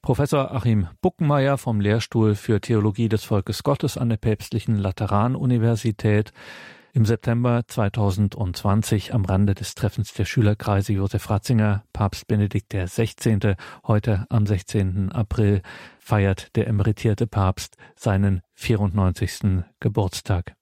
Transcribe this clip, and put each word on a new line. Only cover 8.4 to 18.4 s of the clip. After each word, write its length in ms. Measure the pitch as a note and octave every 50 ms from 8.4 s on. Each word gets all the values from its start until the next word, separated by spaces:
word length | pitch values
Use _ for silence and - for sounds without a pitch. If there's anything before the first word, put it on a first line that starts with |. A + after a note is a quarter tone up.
| G#2+ F#2 F2 - - G#2 G2 A2 G#2+ - A#2 G#2 - - -
am 100 | A#2+ F#2+
Rande 300 | F2+ F#2+ F#2+ G2+ G2+ F#2+
des 200 | - G#2+ - -
Treffens 380 | - - G2+ - - G2+ - -
der 140 | - G#2
Schülerkreise 680 | - - - A2 G#2 G#2 - - - G#2 G2 G2+ - G#2
Josef 380 | G2 G2 G2 - G#2 - -
Ratzinger, 540 | G#2+ G2 - - C3 A2 G#2+ G#2+ G#2 G2+ - _ _
Papst 320 | - G#2+ G2 - - -
Benedikt 480 | _ A2 G#2 G#2 G2+ - G#2 - _ -
der 120 | G2 F2+
Sechzehnte. 720 | F2+ - - A#2 A2 - - - A#2+ A2 G2+ - G#2+ F#2+ - - - - - _
Heute 400 | - A2 G#2+ - - G#2+ F#2 B2 -
am 160 | - A2+ G#2
sechzehnten 680 | G2+ G#2+ F#2 - - - A2 G2 F#2 F2+ G2+ F#2+ F#2
April 520 | - - G#2+ - - - G#2+ G2+ G2+ F#2+ - - - - - - - _
feiert 560 | _ - A#2+ G#2 G2 G2 F#2+ - - - _
der 120 | A2+ G#2+
emeritierte 600 | - A2 G2+ F#2+ - G#2+ - - A2+ G#2 - B2
Papst 520 | A2 - G#2+ G2 F#2+ F#2+ - - - _ _ - - _
seinen 460 | _ - A#2 G2+ F#2+ G2+ G2+ F#2+ F2+